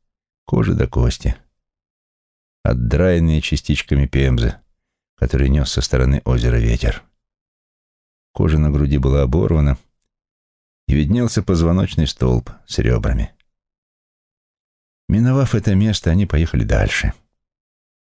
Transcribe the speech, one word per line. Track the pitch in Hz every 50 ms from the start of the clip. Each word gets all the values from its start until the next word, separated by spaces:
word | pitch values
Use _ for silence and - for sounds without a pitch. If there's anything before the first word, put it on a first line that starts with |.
| _ _ _ _ _ _ _ _ _
кожа | - - - 110 - -
до | - -
кости, | 120 - - 120 - - - - - - - _ _ _ _ _ _ _ _ _ _ _ _ _ _ _ _ _ _ _ _ _ _ _ _ -
отдраенные | 64 62 62 60 57 - 71 92 92 90 85 82 80 78 78
частичками | - - 73 71 - - 73 - - - 71 69 69
пемзы, | 65 - 67 67 65 64 60 58 55 - - _ _ _ _ _ _ _ _ _ _ _
который | - 67 - - 65 69 65
нёс | 69 73 67 -
со | - -
стороны | - - - 64 64 65 69 69 -
озера | - 64 60 58 60 58
ветер. | 58 57 58 58 - - - - - - _ _ _ _ _ _ _ _ _ _ _ _ _ _ _ _ _ _ _ _ _ _ _ _ _ -
Кожа | - 95 80 76
на | 76 76 76
груди | 71 71 71 67 71
была | 69 65 67 67 69 69
оборвана, | 62 62 87 107 - 82 78 73 69 65 - - _ _ _ _ _ _ _ _ _ _ _ _ _ _ _ _ _ _ _ _
и | - -
виднелся | 76 76 76 107 123 123 110 - 117
позвоночный | - - 92 80 82 82 87 92 92 - - - 76
столб | - - - 64 62 62 60 - - - - -
с | - - -
рёбрами. | 58 58 60 55 53 - - 55 - - _ _ _ _ _ _ _ _ _ _ _ _ _ _ _ _ _ _ _ _ _ _ _ _ _ _ _ _ _ _ _ _ _ _ _
Миновав | - 90 107 120 123 131 139 131 - -
это | 107 - 107 95
место, | 95 107 110 98 - - 82
они | 82 98 101
поехали | - - 76 80 - - 60 53
дальше. | 50 - 53 52 - - - - - - - _ _ _ _ _ _ _ _ _ _ _ _ _ _ _ _ _ _ _ _